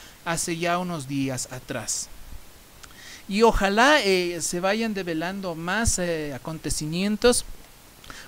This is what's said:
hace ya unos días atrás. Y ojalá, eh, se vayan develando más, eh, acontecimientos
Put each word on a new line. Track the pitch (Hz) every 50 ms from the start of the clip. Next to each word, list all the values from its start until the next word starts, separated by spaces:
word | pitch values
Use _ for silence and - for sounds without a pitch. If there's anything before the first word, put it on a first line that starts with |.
| - - - - -
hace | 175 165 160 - - 170
ya | 165 170 170 175 175
unos | 185 175 175 156 131
días | 131 143 139 135 135 131 120 - - 131
atrás. | 127 - - 127 120 107 - - - - - - - - - - - - - - - - - - - - - - - - - - - - -
Y | 190 208 226
ojalá, | 226 214 - 208 190 202 214 240 285 302 294 214
eh, | 196 190 185 180 175 175 165
se | 151 - - 175
vayan | 175 190 208 220 226 226 208
develando | 190 185 175 165 160 165 175 196 202 190 180 165
más, | 160 165 175 190 214 233 220 - -
eh, | 180 175 165 156 151 147 139
acontecimientos | 123 - 165 160 156 - 151 135 - 156 151 160 175 190 208 214 208 - 247 240 - - - - - - - - - - - - - - - - - -